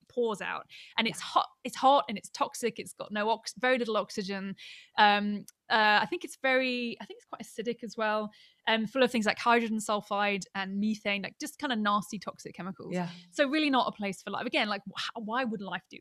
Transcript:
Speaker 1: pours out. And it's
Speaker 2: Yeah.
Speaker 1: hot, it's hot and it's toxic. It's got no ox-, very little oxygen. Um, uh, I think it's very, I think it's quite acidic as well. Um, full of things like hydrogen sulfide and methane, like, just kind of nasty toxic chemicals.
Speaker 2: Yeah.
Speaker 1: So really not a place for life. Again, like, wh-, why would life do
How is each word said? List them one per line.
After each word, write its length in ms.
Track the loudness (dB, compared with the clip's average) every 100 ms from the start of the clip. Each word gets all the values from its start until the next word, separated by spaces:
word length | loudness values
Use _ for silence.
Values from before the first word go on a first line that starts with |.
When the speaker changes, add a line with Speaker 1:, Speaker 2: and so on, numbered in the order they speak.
| _
Speaker 1:
pours 340 | -2 0 -2
out. 260 | -6 -8 -10 -20 -6 -2
And 100 | -2
it's 120 | -4
Speaker 2:
Yeah. 60 | 0
Speaker 1:
hot, 240 | 0 0 _
it's 140 | -10 4
hot 260 | 6 6 4
and 80 | -6
it's 100 | -10
toxic. 500 | -4 -4 -2 -4 -4
It's 120 | -12
got 200 | -12 -6
no 160 | -2 0
ox-, 240 | 0 -4 -2
very 200 | 2 2
little 180 | 2 0
oxygen. 600 | -2 -6 -6 -6 -6 -10 -14 -20 -6 6
Um, 480 | 6 6 2 -2 -8 _ 0
uh, 300 | 4 6 6
I 40 | 2
think 180 | -4 -8
it's 100 | -4
very, 640 | 2 2 2 -2 -4 -8
I 60 | -14
think 140 | -16
it's 60 | _
quite 180 | -16
acidic 380 | -12 -8 -6 -6
as 140 | -8 -2
well. 340 | 0 0 -4 -10 -20 _ 0
Um, 200 | 0 0
full 160 | 2
of 60 | 2
things 140 | 4 0
like 140 | 2
hydrogen 380 | 4 4 4 -2
sulfide 640 | -2 -4 -2 0 0 0 -4
and 280 | -6 -4 -2
methane, 400 | -2 -2 -2 -4
like, 180 | -6 -8
just 200 | -10 -6
kind 120 | -4
of 80 | 0
nasty 400 | 2 0 -2 -8
toxic 340 | -10 -12 -14
chemicals. 400 | -12 -12 -10 -6
Speaker 2:
Yeah. 160 | -4 -4 -8 -8
Speaker 1:
So 160 | 0 2
really 220 | 4 2
not 180 | 2 2
a 40 |
place 280 | -2 -6 -6
for 100 | -8
life. 140 | -6 -2
Again, 220 | -2 -2
like, 140 | -4 -6
wh-, 320 | -10 -8 -8
why 240 | -4 -2 -2
would 160 | -4
life 220 | -8 -10 -10
do 80 | -12